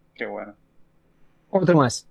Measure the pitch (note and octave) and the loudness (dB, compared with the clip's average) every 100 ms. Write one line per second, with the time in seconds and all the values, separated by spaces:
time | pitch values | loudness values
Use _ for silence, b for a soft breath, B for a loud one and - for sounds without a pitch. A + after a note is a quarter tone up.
0 | _ - A2 G2+ G#2 - _ _ _ _ | _ -12 -10 -10 -14 -18 _ _ _ _
1 | _ _ _ _ _ F#3+ F3 E3 B2 - | _ _ _ _ _ 0 4 4 2 -2
2 | - | -12